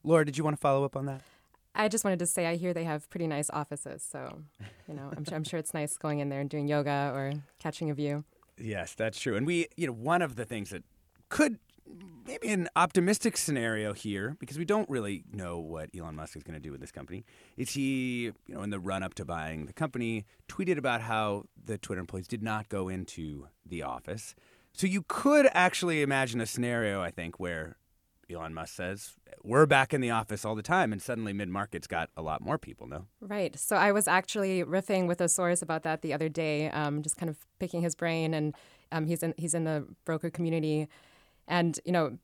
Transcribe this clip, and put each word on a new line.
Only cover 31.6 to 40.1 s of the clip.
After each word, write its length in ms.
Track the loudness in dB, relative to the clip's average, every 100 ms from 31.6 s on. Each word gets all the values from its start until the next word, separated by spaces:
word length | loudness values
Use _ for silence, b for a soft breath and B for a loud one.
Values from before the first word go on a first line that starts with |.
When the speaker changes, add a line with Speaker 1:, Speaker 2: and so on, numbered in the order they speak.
| -4 -6
Speaker 1:
got 240 | -4 -4 -4 -6
a 60 |
lot 180 | -6 -4
more 160 | -4 -4
people, 300 | -6 -14 -10
no? 180 | -10 -12 _
Speaker 2:
Right. 340 | -8 -2 -2 -2
So 160 | 2
I 160 | 6 6
was 160 | 6 4
actually 560 | 4 2 0 2 2
riffing 440 | 2 0 2 2 2
with 140 | 2
a 80 | 2
source 320 | 4 4 2
about 220 | 0 -2
that 180 | 0 -2
the 100 | -2
other 160 | 0 0
day, 440 | 0 0 0 0
um, 320 | 0 0 0
just 140 | -2 -2
kind 120 | -4
of 80 | -6 -14 _
picking 240 | -4 0
his 100 | 0
brain, 400 | 0 0 2 2
and, 220 | 2 0 -2 B B B
um, 140 | -2
he's 160 | 0 0
in, 140 | 0 -2
he's 160 | 0
in 120 | 0
the 200 | 2 0 -4 -10
broker 260 | -4